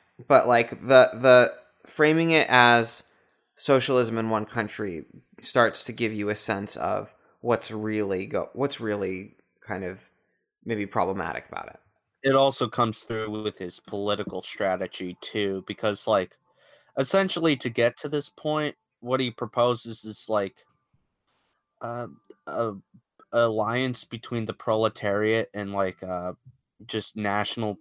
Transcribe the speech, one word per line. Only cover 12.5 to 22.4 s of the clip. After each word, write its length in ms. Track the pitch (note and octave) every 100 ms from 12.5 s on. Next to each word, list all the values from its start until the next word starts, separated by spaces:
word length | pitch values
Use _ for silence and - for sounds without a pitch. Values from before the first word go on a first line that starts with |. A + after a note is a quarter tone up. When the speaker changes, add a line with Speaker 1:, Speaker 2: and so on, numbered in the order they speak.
| - A#2+
Speaker 2:
comes 360 | - A#2 G#2
through 380 | - A2 A2 G#2+
with 140 | G#2+ -
his 220 | F2+ -
political 640 | - G#2 G2+ G#2 G2 F#2+
strategy 760 | - - G2 F#2 F#2 - F#2 F2+
too, 440 | - G#2+ G2+ F#2+ F#2
because, 400 | G2+ A2 G2+ -
like, 320 | G#2 F#2 _ _ _ _ _ _ -
essentially 580 | C3+ F#3+ F#3+ - D#3+ C3+
to 120 | B2
get 260 | A#2 A#2+ -
to 100 | C#3+
this 180 | D3 -
point, 460 | - D3+ D3+ C#3+ - _ _
what 200 | A#2+ C3
he 100 | B2+
proposes 760 | - A2+ B2 A#2+ A#2+ A#2 A2+
is, 240 | A2 G#2+ -
like, 380 | G#2+ G2 - _ _ _ _ _ _ _ _ _ _ _ _
uh, 260 | A#2+ A#2+ A#2 - - -